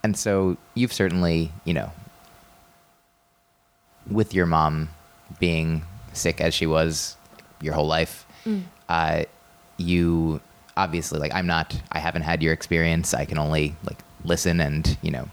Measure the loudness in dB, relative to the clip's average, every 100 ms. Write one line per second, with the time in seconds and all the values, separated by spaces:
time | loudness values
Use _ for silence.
0 | 0 0 2 2 2 0 -6 -2 -2 2
1 | 2 4 2 2 -2 -6 -4 -4 -4 -14
2 | -20 -20 -20 -20 -20 -20 _ _ _ _
3 | _ _ _ _ _ _ _ _ _ _
4 | -2 0 2 2 4 4 4 0 -6 -10
5 | -20 -20 -20 -2 0 2 0 -2 -6 -16
6 | -14 -4 -4 0 0 0 2 2 2 0
7 | -8 -12 -20 -20 -20 -10 -4 0 0 0
8 | -2 -6 -20 -12 -6 -4 -6 -16 -4 0
9 | 2 0 -4 -10 -20 -20 -20 -6 0 2
10 | 4 2 0 -2 -8 -20 -10 -4 -2 -2
11 | -4 -4 -2 -2 0 0 -2 -6 -6 -4
12 | -2 -2 -2 0 2 0 0 2 4 2
13 | 0 -2 -2 -2 0 2 0 -4 -10 -10
14 | -18 -12 -2 0 2 2 2 2 0 0
15 | -2 -4 -8